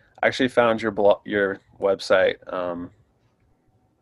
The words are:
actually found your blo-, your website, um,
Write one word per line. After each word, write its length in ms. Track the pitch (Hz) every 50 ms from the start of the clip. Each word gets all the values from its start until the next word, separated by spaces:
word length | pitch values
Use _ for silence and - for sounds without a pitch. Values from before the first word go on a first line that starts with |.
| _ _ _ -
actually 280 | - 113 117 - 135 123
found 340 | - - 120 117 113 110 110
your 80 | 113
blo-, 300 | 101 101 104 101 101 - -
your 360 | - 104 104 101 95 98 - _ _ _ -
website, 720 | 98 98 98 95 - - 101 95 92 92 - - - - 87
um, 380 | 92 90 90 87 85 87 87 - _ _ _ _ _ _ _ _ _ _ _ _ _ _ _ _ _ _ _ _ _